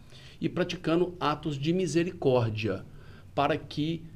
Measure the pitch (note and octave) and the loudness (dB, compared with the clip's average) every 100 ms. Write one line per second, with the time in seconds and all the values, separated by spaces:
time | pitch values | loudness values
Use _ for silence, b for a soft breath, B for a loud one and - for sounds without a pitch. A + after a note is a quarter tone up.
0 | B B B B - E3+ F3+ F3 D#3 E3+ | B B B B -2 0 -2 -2 2 4
1 | F3+ - C#3+ D3+ D#3+ C#3 D3+ F#3 F3 E3 | 2 0 -2 0 -2 0 2 2 2 2
2 | F3 - C#3 B2+ A2+ G#2+ A2 F#2+ - B | 0 2 4 4 4 0 -2 -2 -6 B
3 | B B B - D3 D#3 - - D3+ E3 | B B B 2 2 2 -2 -4 -2 -4
4 | - | -8